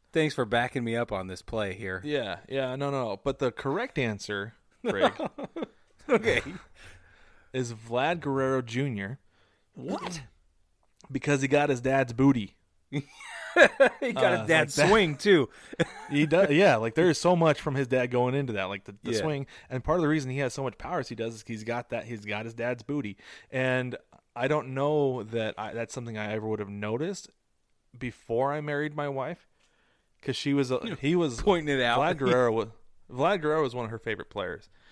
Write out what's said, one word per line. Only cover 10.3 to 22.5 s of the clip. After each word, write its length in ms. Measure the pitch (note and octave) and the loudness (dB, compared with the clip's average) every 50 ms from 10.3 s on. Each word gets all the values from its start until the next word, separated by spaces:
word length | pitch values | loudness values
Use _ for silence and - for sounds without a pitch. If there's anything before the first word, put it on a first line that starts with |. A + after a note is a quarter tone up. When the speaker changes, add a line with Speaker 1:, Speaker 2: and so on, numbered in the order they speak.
| _ _ _ _ _ _ _ _ _ _ _ _ _ _ _ - | _ _ _ _ _ _ _ _ _ _ _ _ _ _ _ -8
Speaker 2:
Because 320 | C3+ C3 - D3 C#3+ C3+ C3+ | -8 -4 0 0 0 2 2
he 60 | C3+ | 4
got 220 | C#3 C#3+ D3 D3 | 4 4 4 2
his 100 | C3+ B2 | 0 0
dad's 320 | B2 C3 C3+ C3+ C3 B2 A#2+ | 0 0 2 2 2 0 2
booty. 440 | A2+ C3 C#3 C3+ A#2+ G2+ - - _ _ _ _ _ _ - | 4 6 6 6 4 2 -6 -10 _ _ _ _ _ _ -8
<laughs> 120 | - D3 C#3 - - - - - - - - - - | -6 -6 -6 -8 -14 -20 -18 -16 -14 -14 -10 -2 6
Speaker 1:
<laughs> 460 | F4 C#4 - - - - G#3+ - - | 8 8 8 8 6 6 6 4 0
He 120 | C#4+ A#3+ - | -4 -4 0
got 120 | - A3 F#3 F3+ | 2 2 2 2
Speaker 2:
Uh, 60 | - | 2
Speaker 1:
his 100 | - - | 2 4
dad's 300 | D#3+ D#3 D3+ C#3+ - C#3+ | 4 4 4 2 2 4
Speaker 2:
like 80 | D3 | 6
that. 20 | E3+ | 6
Speaker 1:
swing, 280 | G#3 A3 G3 D#3+ D3 | 8 6 6 4 0
too. 320 | - - G#3 G3 D#3+ B2+ - - - - - - - | 0 4 6 6 6 6 2 -4 -16 -20 -12 -2 -2
Speaker 2:
<laughs> 320 | E3 - - - - - | -2 -2 -2 -16 -10 -2
He 160 | C#3+ C#3+ D3+ | 2 2 2
does, 240 | D3+ D#3 F3 G3 D3+ | 4 6 4 4 6
yeah, 260 | C#3+ D#3+ G3+ F#3 C3 | 6 6 6 6 6
like, 180 | A2 A2 A#2 A2+ | 4 2 0 2
there 140 | D#3 F3 F3+ | 4 4 4
is 100 | D3+ - | 4 4
so 160 | - E3+ F3+ | 4 4 4
much 260 | E3+ E3 D#3 C#3+ - | 6 6 4 4 2
from 140 | - D#3 C3+ | 0 -4 -2
his 120 | C#3 C#3 | -2 0
dad 240 | A#2+ C3 B2+ B2 B2 | 2 2 0 0 2
going 240 | B2 B2 B2 B2 C3 | 2 2 2 2 0
into 180 | C#3 C#3+ B2 G#2+ | -2 -2 -2 -2
that, 100 | G2 F#2+ | -4 -4
like, 200 | F#2 G2+ G2 - | -4 -4 -8 -10
the, 100 | - G2+ - - | -14 -20 -12 -6
the 100 | - A#2 | -4 -2
Speaker 1:
Yeah. 60 | A2 | -2
Speaker 2:
swing. 260 | G2+ D#3 D3 C#3 C#3 - - - - - | 0 -2 -2 -4 -6 -10 -14 -20 -14 -8
And 120 | C3 C3 - | -8 -6 -2
part 140 | - D#3 | 0 0
of 60 | F3+ D#3+ | 2 2
the 60 | D3 | 2
reason 220 | D#3 D#3 C3+ C3 | 2 0 -2 -4
he 80 | B2+ C#3 | -4 -2
has 140 | C#3+ B2 - | -4 -4 -4
so 100 | C#3+ C3+ | -4 -6
much 140 | B2+ G#2+ - | -6 -6 -8
power 220 | - C#3 F3+ E3 | -8 -6 -6 -6
is 80 | C3 - | -6 -6
he 60 | A#2+ | -6
does 200 | A2 A2+ A#2 A#2 | -6 -6 -6 -6
is 100 | A2 - | -10 -10
he's 180 | - A2+ G#2+ G#2+ | -8 -8 -8 -6
got 240 | A2+ A#2 B2 B2 - | -4 -6 -6 -4 -6
that, 140 | A#2+ A2+ - | -6 -6 -6
he's 200 | A#2 A#2+ G#2 G2+ | -6 -10 -8 -6
got 200 | G#2 G#2 G#2 A#2 | -4 -4 -4 -6
his 100 | A2+ | -8